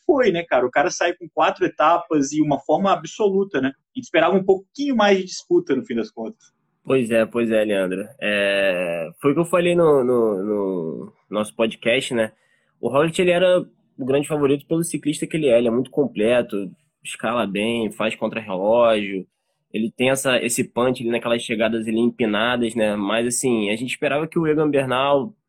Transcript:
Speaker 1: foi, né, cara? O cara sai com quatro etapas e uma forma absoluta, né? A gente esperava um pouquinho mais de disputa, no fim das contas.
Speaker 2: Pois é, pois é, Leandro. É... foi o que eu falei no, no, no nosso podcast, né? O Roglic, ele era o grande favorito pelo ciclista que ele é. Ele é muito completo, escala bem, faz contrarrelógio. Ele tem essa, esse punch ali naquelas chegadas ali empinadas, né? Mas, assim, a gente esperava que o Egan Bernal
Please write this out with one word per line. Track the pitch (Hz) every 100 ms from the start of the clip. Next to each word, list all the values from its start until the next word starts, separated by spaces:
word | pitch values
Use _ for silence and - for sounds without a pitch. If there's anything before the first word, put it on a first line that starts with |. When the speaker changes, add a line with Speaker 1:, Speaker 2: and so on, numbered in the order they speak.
| -
Speaker 1:
foi, | 285 233
né, | 170
cara? | 170 131
O | 127
cara | 143 175
sai | - 175
com | 175 170
quatro | - 170 190 170
etapas | - 151 - - 156 135
e | 151
uma | 151 143
forma | - 131 -
absoluta, | 175 160 - 208 190 196 143
né? | 131
A | - _ 131
gente |
esperava | 127 160 165 190
um |
pouquinho | 190 190 - - 285
mais | 233 208 196
de |
disputa, | 185 - - 175 170
no | 127
fim | 113 113
das | 107
contas. | - 110 - _ _ _ _
Speaker 2:
Pois | - 131 113
é, | 117 110
pois | 120 113
é, | 110
Leandro. | 107 98 92 92 - -
É... | 104 104 101 98 98 90 87 85 80 -
foi | 143
o |
que | 151
eu | 170
falei | 180 175
no, | 175 165 143
no, | 123 123 113 95
no | 104 104 95 92 80 64 101 - -
nosso | 104 107 -
podcast, | 113 - 117 127 139
né? | 120 110 - _ _ _ _
O | 120
Roglic, | 135 165 160
ele | 180
era | 175 185 180 - _ _ -
o |
grande | 131 143 143
favorito | 151 143 143
pelo | - 165
ciclista | 170 - 147 156 156
que | 170
ele | 147
é. | 117
Ele | 120
é |
muito | 117 135
completo, | - 135 - 107 120 - 101 95 - _ _
escala | - - 113 120 101
bem, | 98 110 117 107
faz | - 110
contrarrelógio. | - 110 113 107 92 101 117 117 107 101 98 90 _ _ _ _
Ele | 110 110
tem | - 127
essa, | 131 135 123
esse | 117 123
punch | 120 - 127 123
ali | 117
naquelas | 117 120 117
chegadas | - 110 113 113 110
ali | 113
empinadas, | 117 120 113 104 117 123 113
né? | 117 107 104
Mas, | 101 110 120
assim, | 120 131 113 101
a | 110
gente | 127
esperava | - 147 143 160
que | 175
o | 156
Egan | 151 156
Bernal | 139 131 127 139 143 110 -